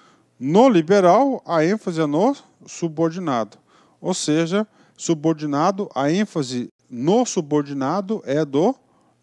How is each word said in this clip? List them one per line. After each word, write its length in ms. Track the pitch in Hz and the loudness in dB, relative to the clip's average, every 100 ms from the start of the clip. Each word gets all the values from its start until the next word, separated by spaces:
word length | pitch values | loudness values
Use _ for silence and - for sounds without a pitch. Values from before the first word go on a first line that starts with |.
| _ _ _ - | _ _ _ -8
No 300 | 131 185 262 | 0 4 6
liberal, 760 | 180 156 202 180 202 277 247 - | 4 4 4 6 4 2 -2 -2
a 200 | 170 160 | 0 0
ênfase 340 | 214 185 160 | -2 -4 -4
é 60 | 151 | -2
no 300 | 147 233 277 - _ - | 2 0 -2 -10 _ -20
subordinado. 920 | - 170 151 165 175 165 120 107 - _ _ _ _ | -8 -6 -2 -4 -4 -4 -4 -4 -10 _ _ _ _
Ou 140 | - | -6
seja, 540 | 185 - 156 165 202 214 _ _ - | -4 0 0 0 -2 -4 _ _ -8
subordinado, 920 | - 160 160 156 151 143 175 196 196 | -4 0 0 -2 -2 0 0 -2 -6
a 180 | 123 139 | -2 0
ênfase 600 | 185 214 165 127 123 110 _ _ | 0 -2 -4 -4 -6 -8 _ _
no 360 | 120 147 226 247 | -4 2 2 2
subordinado 960 | 190 147 151 143 139 139 185 190 220 - | -4 -2 -2 -2 -4 -2 -4 -4 -6 -4
é 200 | 143 147 | -2 0
do 300 | 135 202 262 _ _ _ _ | 0 0 0 _ _ _ _